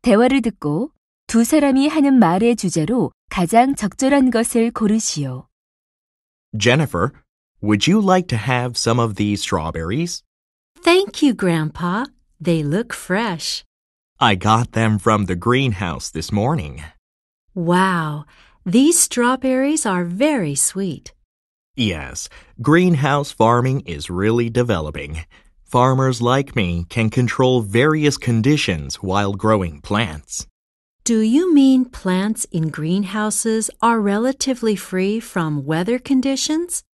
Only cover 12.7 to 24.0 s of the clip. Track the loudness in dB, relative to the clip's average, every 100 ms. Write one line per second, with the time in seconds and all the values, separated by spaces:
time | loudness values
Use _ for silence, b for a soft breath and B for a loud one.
12.7 | -2 -4 -10 -4 -4 -2 -6 -8 -10 -12
13.7 | _ _ _ _ _ 0 2 2 2 2
14.7 | 0 0 2 2 0 0 -2 0 0 0
15.7 | -2 -6 -6 -10 -10 -4 -2 0 -2 -6
16.7 | -12 -18 _ _ _ _ _ _ -8 0
17.7 | 2 2 0 -4 -8 -12 b b b -2
18.7 | 2 4 2 0 0 0 0 -2 0 0
19.7 | -2 -2 -2 -4 0 0 0 -2 -2 -4
20.7 | -4 -6 -8 -14 _ _ _ _ _ _
21.7 | -2 -2 -2 -10 -14 -16 b b b 2
22.7 | 4 4 2 2 0 -2 2 4 4 2
23.7 | -2 -6 -10